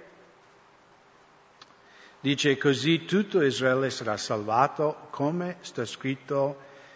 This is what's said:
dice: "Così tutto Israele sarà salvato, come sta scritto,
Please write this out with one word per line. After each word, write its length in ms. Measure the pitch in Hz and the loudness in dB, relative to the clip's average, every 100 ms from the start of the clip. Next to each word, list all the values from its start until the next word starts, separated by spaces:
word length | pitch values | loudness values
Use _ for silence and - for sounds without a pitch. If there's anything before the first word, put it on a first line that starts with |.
| - - - _ - _ _ _ _ _ _ _ _ _ _ - - - - - - - | -20 -20 -20 _ -20 _ _ _ _ _ _ _ _ _ _ -20 -20 -20 -20 -20 -20 -6
dice: 380 | 135 143 147 135 | -2 2 2 2
"Così 480 | 147 127 143 165 165 | 2 2 2 0 2
tutto 360 | 190 202 190 | 0 2 2
Israele 500 | 139 117 131 127 135 | 2 2 2 2 0
sarà 260 | - 110 104 | -4 -4 -4
salvato, 880 | - 113 104 113 135 - 151 - - | -2 -4 0 2 2 2 -2 -2 -10
come 460 | - 143 175 175 175 | -4 -4 -2 -6 -10
sta 240 | - - 113 | -12 -8 -8
scritto, 760 | - 131 135 - 139 139 143 - - - | -6 -6 -6 -4 -2 -2 -4 -16 -20 -20